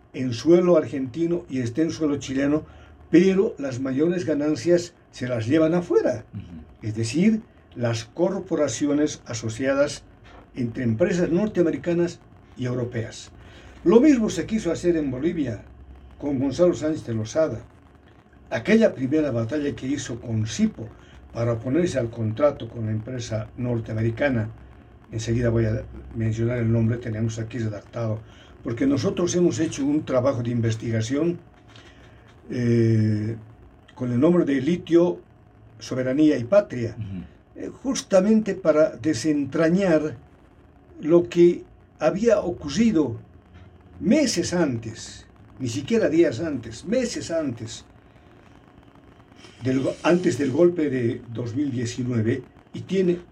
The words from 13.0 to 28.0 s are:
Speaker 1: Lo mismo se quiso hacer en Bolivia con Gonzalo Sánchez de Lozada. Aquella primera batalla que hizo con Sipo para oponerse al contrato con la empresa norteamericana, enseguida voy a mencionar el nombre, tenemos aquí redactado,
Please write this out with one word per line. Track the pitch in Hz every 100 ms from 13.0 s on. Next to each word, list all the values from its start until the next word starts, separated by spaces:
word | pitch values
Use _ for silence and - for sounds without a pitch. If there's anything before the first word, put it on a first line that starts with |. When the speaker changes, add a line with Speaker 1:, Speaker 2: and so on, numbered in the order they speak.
| 110 - - - - - - -
Speaker 1:
Lo | 165 226
mismo | 302 254 208
se | 170 151
quiso | 220 170
hacer | 160 175 165
en | 143
Bolivia | 127 165 175 127 104 - - - - - -
con | 143 135
Gonzalo | 139 123 175
Sánchez | - 156 156 -
de | 113
Lozada. | 107 156 156 113 - - - - - - - - -
Aquella | 117 170 226 214
primera | - 131 156 147
batalla | 117 117 151 143 113
que | 135
hizo | 143 - 117
con | - 110 107
Sipo | - 214 - 110 - - - -
para | 117 117
oponerse | 113 127 156 175 131
al | 117
contrato | 120 110 107 147 - 113
con | 113 107
la |
empresa | 110 117 127 113 110 107 -
norteamericana, | 123 120 110 110 113 113 143 117 110 - - - - - -
enseguida | 113 117 117 117
voy | 117 110
a | 110 - - - 117
mencionar | 110 110 117 123
el | 113
nombre, | 117 113 113
tenemos | 120 107 117 113
aquí | 110 131
redactado, | 110 101 - 120